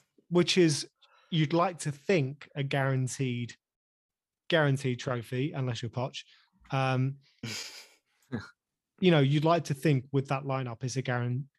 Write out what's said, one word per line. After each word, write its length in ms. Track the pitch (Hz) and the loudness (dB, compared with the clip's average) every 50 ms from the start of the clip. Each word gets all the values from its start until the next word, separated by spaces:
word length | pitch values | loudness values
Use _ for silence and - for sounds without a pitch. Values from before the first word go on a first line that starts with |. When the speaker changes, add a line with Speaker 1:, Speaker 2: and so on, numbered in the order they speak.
Speaker 1:
<laughs> 280 | _ _ _ _ _ _ | _ _ _ _ _ _
Speaker 2:
Which 280 | 170 175 175 175 - 190 | 2 2 2 4 4 4
is, 280 | 175 160 143 139 - - _ _ _ _ _ _ _ _ | 4 4 4 0 -4 -10 _ _ _ _ _ _ _ _
you'd 240 | - 156 156 139 165 | 0 0 2 2 2
like 240 | 165 175 190 180 151 | 0 0 0 -2 -6
to 120 | - 156 | -8 -8
think, 580 | 139 - - - 202 170 135 127 143 - - - - | -8 -6 -2 0 2 2 2 0 -4 -10 -16 -12 -8
a 80 | 147 143 | -8 -4
guaranteed, 880 | 139 147 139 135 135 135 131 131 123 - - 139 127 120 120 120 117 - - _ _ _ _ _ _ _ _ _ _ _ _ _ _ _ _ _ - | -2 -2 0 0 0 0 0 -2 -2 -2 -4 -4 -4 -2 -4 -6 -8 -10 -16 _ _ _ _ _ _ _ _ _ _ _ _ _ _ _ _ _ 2
guaranteed 500 | 175 165 151 143 135 131 - 131 123 117 | 4 4 6 4 2 2 0 -2 -4 -4
trophy, 540 | - 139 127 120 110 - 131 127 135 160 180 | -4 -4 -4 -4 -6 -6 -6 -4 -4 -4 -4
unless 280 | 143 131 127 120 110 | -4 -4 -4 -4 -6
you're 100 | - 113 | -8 -8
Poch. 340 | - 127 123 147 - - - - _ _ _ _ _ _ _ - | -6 -6 -6 -6 -8 -12 -16 -18 _ _ _ _ _ _ _ -6
Um, 440 | - 135 135 131 131 127 131 135 139 - _ _ _ _ | -2 -2 0 0 0 0 0 -2 -4 -6 _ _ _ _
Speaker 1:
<laughs> 1600 | - 117 107 - - - - - - - _ _ _ _ _ _ _ _ 131 107 - - - _ _ _ _ _ _ _ _ _ | -12 -12 -10 -10 -12 -14 -16 -18 -20 -20 _ _ _ _ _ _ _ _ -10 -10 -10 -12 -18 _ _ _ _ _ _ _ _ _
Speaker 2:
you 120 | 190 180 | 4 6
know, 100 | 165 151 | 6 6
you'd 240 | 139 135 143 151 143 | 6 4 4 4 4
like 200 | 160 170 170 151 | 4 2 2 2
to 80 | - 143 | -2 -6
think 320 | - - 165 143 131 - - | -2 0 2 2 2 0 -2
with 160 | - 139 135 - | -2 -4 -2 -2
that 160 | 143 135 143 | -4 -4 -4
lineup, 400 | 139 135 131 135 123 117 - - | -4 -4 -4 -4 -6 -8 -8 -8
it's 140 | 127 113 131 | -6 -6 -4
a 60 | 127 | -4
guaran-, 400 | - 123 123 120 120 123 127 147 - _ | -2 -2 -2 -2 -2 -4 -4 -6 -10 _